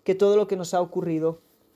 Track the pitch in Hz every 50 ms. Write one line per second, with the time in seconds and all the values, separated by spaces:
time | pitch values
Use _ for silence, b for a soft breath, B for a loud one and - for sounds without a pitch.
0 | _ - 190 190 202 202 202 214 208 202 202 185 175 170 - 180 180 170 - 185
1 | 185 170 160 160 156 165 165 - _ _ _ _ _ _ _